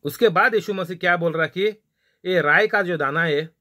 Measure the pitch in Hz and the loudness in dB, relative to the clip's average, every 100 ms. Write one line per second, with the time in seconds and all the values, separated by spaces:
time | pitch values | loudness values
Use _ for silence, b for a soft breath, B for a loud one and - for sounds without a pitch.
0 | 143 - 233 170 240 220 - 196 175 180 | -8 0 2 4 2 0 -4 -8 -8 -4
1 | 180 175 170 160 156 180 208 208 _ _ | -2 0 0 -2 -4 -2 -4 -4 _ _
2 | _ _ 180 180 147 160 214 214 180 165 | _ _ -2 0 4 4 4 0 -2 -2
3 | 139 151 165 147 160 _ | -2 -2 0 -2 -4 _